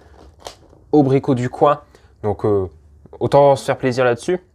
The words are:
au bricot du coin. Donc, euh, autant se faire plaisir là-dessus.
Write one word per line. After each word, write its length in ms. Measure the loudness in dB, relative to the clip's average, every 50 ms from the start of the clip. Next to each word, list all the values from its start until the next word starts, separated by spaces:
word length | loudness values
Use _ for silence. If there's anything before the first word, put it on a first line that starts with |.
| _ _ -20 -20 -20 -20 _ _ -20 -20 -20 _ _ _ -20 -20 _ _
au 120 | 2 2 2
bricot 320 | 2 0 0 0 0 -2
du 160 | -2 -4 -6
coin. 300 | -2 0 0 0 0 -2 -6 _ _ _ _ _ _ _ -6
Donc, 200 | -6 -4 -2 -2
euh, 240 | -2 0 -2 -2 -6 -10 -16 _ _ _ _ -20 -20 -8 -6
autant 360 | -2 0 4 4 4 4 4
se 100 | 2 -2
faire 120 | -4 -6 -4
plaisir 260 | -4 -2 -2 0 0
là-dessus. 360 | 0 0 -2 -4 -4 -4 -6 -6 _ _